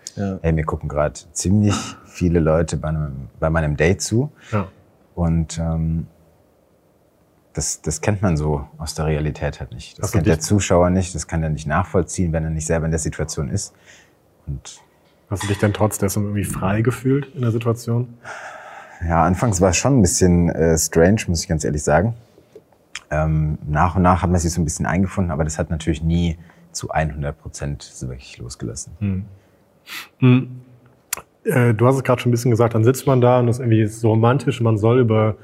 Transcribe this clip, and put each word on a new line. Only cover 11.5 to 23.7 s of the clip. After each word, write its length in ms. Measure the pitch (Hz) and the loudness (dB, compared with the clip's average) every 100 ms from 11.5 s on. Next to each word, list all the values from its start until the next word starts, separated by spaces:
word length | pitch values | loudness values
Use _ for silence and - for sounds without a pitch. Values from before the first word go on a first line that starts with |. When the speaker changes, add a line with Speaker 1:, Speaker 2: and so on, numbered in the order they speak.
| 76 78 | -4 -2
Speaker 2:
nachvollziehen, 640 | 78 - 98 80 - 87 | -2 0 -2 -2 -2 -2
wenn 120 | 80 | -2
er 60 | 80 | -2
nicht 160 | 80 78 | -4 -2
selber 180 | 82 | -2
in 60 | 80 | 0
der 80 | 80 | -2
Situation 480 | 78 - 73 - 67 | -4 -6 -6 -6 -4
ist. 260 | - - _ _ - _ _ _ _ - | -6 -8 _ _ -20 _ _ _ _ -12
Und 340 | 67 - - _ _ _ _ - | -12 -12 -20 _ _ _ _ -10
Speaker 3:
Hast 140 | 104 | -6
du 60 | 101 | -4
dich 100 | 101 | 0
denn 140 | 104 | 0
trotz 260 | - 107 - | 2 -2 0
dessen 240 | 101 107 | -4 -2
irgendwie 220 | 104 104 | -4 -4
frei 380 | 95 - 92 107 | -4 -4 -2 0
gefühlt 520 | 117 120 131 139 139 | 0 0 0 -2 -2
in 80 | - | -4
der 80 | 120 | -2
Situation? 640 | 113 117 117 - 120 123 120 - - - - - - - - | -2 -2 -4 -2 -4 -4 -10 -18 -16 -16 -18 -20 -20 -20 -8
Speaker 2:
Ja, 200 | 82 85 | 0 2
anfangs 360 | 82 92 123 90 | 4 2 0 2
war 100 | 95 | 2
es 60 | - | 2
schon 220 | 127 139 | 2 4
ein 40 | |
bisschen, 460 | 90 - 90 87 85 | 4 4 4 4 4
äh, 280 | - 82 80 | 2 2 2
strange, 440 | - 82 85 110 - | 2 4 4 4 0
muss 160 | 82 | -4
ich 60 | - | -2
ganz 160 | 80 | -2
ehrlich 180 | - 73 | -2 -2
sagen. 320 | - 76 113 117 - _ _ - _ _ _ - - | 2 2 2 -2 -12 _ _ -20 _ _ _ -18 -6
Ähm, 480 | 151 78 78 76 78 | -2 0 0 0 -4
nach 280 | - | -4